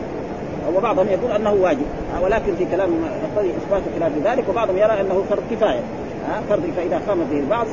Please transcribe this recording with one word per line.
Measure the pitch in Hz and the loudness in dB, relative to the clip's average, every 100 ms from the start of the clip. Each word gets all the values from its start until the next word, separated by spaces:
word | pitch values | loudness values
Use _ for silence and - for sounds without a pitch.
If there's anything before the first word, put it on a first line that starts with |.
| - - - - - - 147 180 | -8 -8 -8 -8 -8 -6 0 0
وبعضهم | 220 185 202 | 2 2 2
يقول | 185 240 | 2 2
أنه | 208 214 | 2 2
واجب، | 202 180 135 147 - - 160 | 4 4 2 0 -4 -4 0
آه، | |
ولكن | 185 220 208 175 | 2 2 0 0
في | 170 | 0
كلام | 175 190 165 160 139 | 2 2 2 0 -4
يقتضي | 156 214 190 | -2 0 0
إثبات | 156 - 196 156 156 | -2 0 0 0 0
خلاف | 160 147 190 | 0 2 0
ذلك، | 247 220 | 0 0
وبعضهم | 190 208 185 | 0 2 4
يرى | 214 208 | 4 4
أنه | 190 190 190 | 2 0 0
فرض | 196 - | -2 -2
كفاية، | 220 202 123 | 0 2 0
آه، | 113 - - - 120 196 - | -4 -8 -8 -6 -6 -4 0
فرض | 208 175 156 | 0 0 -2
فإذا | 165 165 - | -2 -2 0
قام | 185 139 | -2 0
به | 147 | 0
البعض | 135 226 220 | 0 0 0